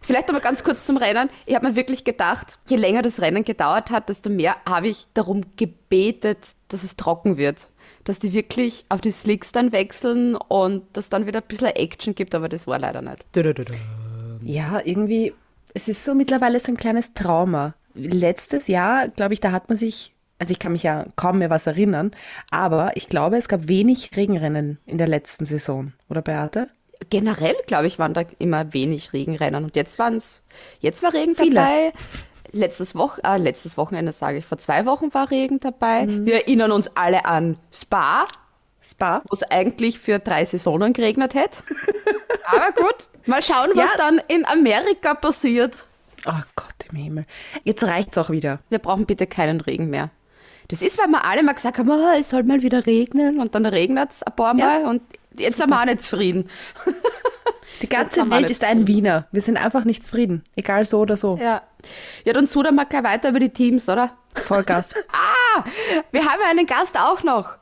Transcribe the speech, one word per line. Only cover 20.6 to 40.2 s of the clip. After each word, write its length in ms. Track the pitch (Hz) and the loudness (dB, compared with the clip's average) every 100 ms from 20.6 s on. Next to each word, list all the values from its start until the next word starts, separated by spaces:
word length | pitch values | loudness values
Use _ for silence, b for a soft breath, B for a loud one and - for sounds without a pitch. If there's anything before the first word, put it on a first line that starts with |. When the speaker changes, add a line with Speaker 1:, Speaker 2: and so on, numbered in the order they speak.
| 175 | -2
Speaker 2:
mich 100 | 170 | -2
ja 220 | 165 151 - - | 0 -2 -6 -2
kaum 220 | 180 185 | 0 2
mehr 120 | 170 | 2
was 160 | 160 - | 0 0
erinnern, 440 | 156 208 160 190 B B B B | 2 2 2 -2 B B B B
aber 420 | 160 185 160 180 - | -2 0 2 0 -4
ich 100 | - | -4
glaube, 280 | 165 151 233 | 0 2 0
es 120 | - | 0
gab 200 | 190 156 | -2 2
wenig 420 | 190 220 254 - - | 4 4 2 0 -2
Regenrennen 640 | 202 185 156 151 147 147 - | 0 2 0 -2 -4 -6 -8
in 120 | 160 | -2
der 100 | 165 | 0
letzten 360 | 151 147 - | 0 -4 -10
Saison, 480 | 147 147 - 135 139 - _ | -6 -4 -4 -6 -8 -14 _
oder 140 | 156 | -6
Beate? 460 | 156 156 151 208 254 _ _ _ - | -4 -4 -4 -4 -6 _ _ _ -4
Speaker 1:
Generell, 440 | 202 214 214 160 508 - | -2 0 0 0 -2 -2
glaub 180 | 160 | 0
ich, 140 | 156 - | 0 0
waren 160 | 160 | -2
da 80 | 160 170 - | -2 -6 -4
immer 340 | 175 156 156 | -2 -2 -2
wenig 400 | 147 135 156 - | -2 -2 -4 -6
Regenrennen. 520 | 139 139 156 151 143 | -6 -4 -2 -2 -2
Und 120 | 156 147 | -4 -4
jetzt 220 | 143 - | -4 -2
waren's, 440 | 233 226 - - _ B B B | -2 -2 -8 -16 _ B B B
jetzt 220 | - - | -4 0
war 100 | 349 | 0
Regen 220 | 330 320 | 0 0
Speaker 2:
Viele. 220 | 330 330 269 | 2 4 6
Speaker 1:
dabei. 360 | 269 302 320 320 B B B B - | 4 2 0 -4 B B B B -12
Letztes 420 | 208 185 - 185 | -2 -2 -2 -8
Woch-, 240 | 165 - - | -2 -4 -2
äh, 140 | - 196 | 0 2
letztes 380 | 160 - 165 - | 2 -2 -8 -6
Wochenende, 360 | 156 180 165 | -4 -2 -4
sage 260 | - 143 143 | -4 -4 -4
ich, 60 | - | -6
vor 120 | 156 | -10
zwei 260 | - 151 220 | -2 0 2
Wochen 260 | 277 311 | 0 -2
war 180 | 277 269 | -2 0
Regen 280 | 269 262 269 | 0 0 -2
dabei. 480 | 269 240 233 226 208 | -4 -2 0 2 0
Speaker 2:
Mhm. 200 | 208 214 | 0 2
Speaker 1:
Wir 80 | 226 | 0
erinnern 340 | - 254 220 | 4 4 4
uns 200 | 208 - - | 2 0 0
alle 280 | 175 185 | 2 2
an 320 | - 165 165 160 _ | 2 0 0 -4 _
Spa, 540 | - - 196 147 208 359 - _ _ _ _ | -16 -2 0 2 2 0 -6 _ _ _ _
Speaker 2:
Spa? 400 | - - 185 180 - | -14 -4 -2 -2 -2
Speaker 1:
wo 60 | |
es 80 | 202 | -6
eigentlich 560 | - 175 190 - 233 233 | 0 0 0 0 -2 -2
für 200 | - | -2
drei 260 | 202 | -2